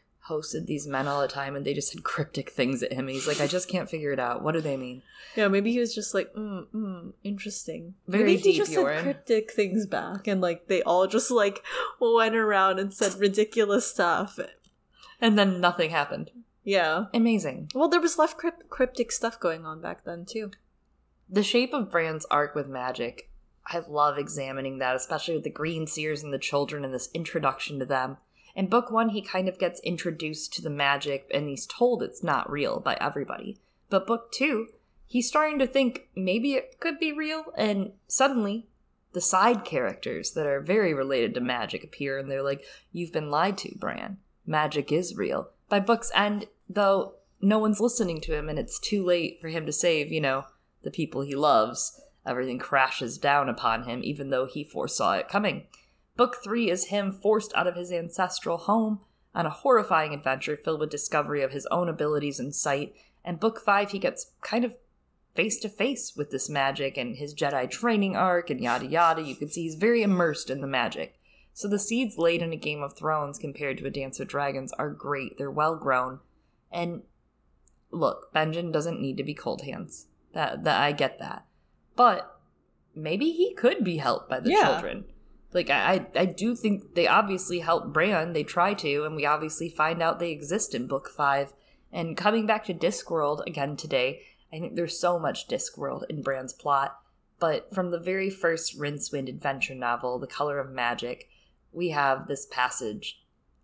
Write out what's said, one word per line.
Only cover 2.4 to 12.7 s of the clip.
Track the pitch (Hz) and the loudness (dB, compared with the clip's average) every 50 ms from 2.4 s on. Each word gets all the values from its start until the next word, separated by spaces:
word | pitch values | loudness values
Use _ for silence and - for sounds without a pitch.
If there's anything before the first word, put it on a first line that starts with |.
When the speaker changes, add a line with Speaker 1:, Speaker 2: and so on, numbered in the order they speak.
| - - | -8 -4
Speaker 1:
things | - - 127 127 135 120 131 | 0 0 0 2 0 0 -2
at | - 127 | -2 -2
him. | 127 131 | -4 -4
He's | 135 135 135 131 | -4 -4 -2 -2
like, | 147 147 - | 0 2 2
"I | 143 | 2
just | 139 175 180 180 | 2 0 0 -2
can't | - 185 180 - - | -2 -2 -4 -4 -4
figure | 165 160 151 143 139 | -6 -4 -2 -2 0
it | 131 | 0
out. | 123 120 123 - - | 0 -2 -2 -2 -2
What | 156 160 | 0 0
do | 165 | 0
they | 151 147 135 | 0 -2 -4
mean?" | 131 127 123 127 127 - _ - - - - - | -4 -6 -8 -12 -14 -18 _ -20 -20 -18 -6 0
Speaker 2:
Yeah, | 226 214 196 | 2 4 4
maybe | 196 202 202 226 240 | 4 4 2 2 2
he | 247 | 2
was | 233 226 - | 0 0 -2
just | 220 208 - - | -4 -4 -2 -2
like, | 190 - - - | -2 -2 -2 -6
"Mm, | 208 214 208 196 180 165 - - | -10 -8 -8 -8 -10 -10 -8 -8
mm, | 220 220 196 185 175 170 190 - _ - | -6 -6 -6 -8 -8 -12 -14 -14 _ -8
interesting." | 202 202 196 - 208 - - - 165 160 165 165 175 190 _ _ | -6 -6 -6 -8 -8 -8 -8 -8 -8 -8 -10 -10 -14 -16 _ _
Speaker 1:
Very | - 185 208 220 | 0 2 4 6
Speaker 2:
Maybe | - 370 | 6 6
he | 381 - 392 | 6 6 6
Speaker 1:
deep, | - | 6
Speaker 2:
just | - 415 - | 6 4 2
Speaker 1:
Yoren. | - - - 139 - | 2 2 2 2 2
Speaker 2:
said | - - | 0 0
cryptic | 277 277 - - - 226 220 220 - | -2 -4 -2 0 2 2 2 2 0
things | - 226 202 185 190 220 208 | 0 0 0 2 0 -2 -2
back | - 156 - 165 170 180 196 - | -2 -2 -4 -4 -6 -8 -6 -2
and, | 208 196 190 | 0 0 2
like, | 180 175 170 170 - | 2 0 0 -2 -2
they | - 190 175 - | 0 2 2 4
all | 165 175 180 190 | 4 4 4 4
just, | 190 214 233 - - | 4 4 2 2 4
like, | 247 226 202 202 196 - - - - - - - - - | 4 4 4 4 2 -2 -8 -6 -4 -4 -4 -6 -2 0
went | 247 226 233 226 226 220 220 | 4 6 6 6 6 4 4
around | 226 220 214 208 190 190 190 | 2 2 4 4 4 4 4